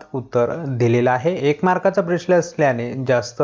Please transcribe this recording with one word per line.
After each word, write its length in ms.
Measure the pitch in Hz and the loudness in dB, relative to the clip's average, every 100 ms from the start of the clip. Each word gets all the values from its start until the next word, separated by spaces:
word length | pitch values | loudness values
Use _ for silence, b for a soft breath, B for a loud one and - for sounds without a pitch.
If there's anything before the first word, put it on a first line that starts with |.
| - | -8
उत्तर 500 | 135 123 123 120 165 151 | -10 -4 0 0 -2 -6
दिलेलं 440 | 127 120 120 123 | 0 2 2 2
आहे. 220 | 127 147 | 0 -2
एक 320 | 180 143 147 185 | -2 0 0 0
मार्काचा 360 | 180 190 185 | 0 0 0
प्रश्न 320 | 170 175 - | 0 -2 2
असल्याने 720 | 180 170 - 147 120 120 131 131 | 2 2 0 0 0 -4 -4 0
जास्त 380 | 123 113 - | 0 0 -2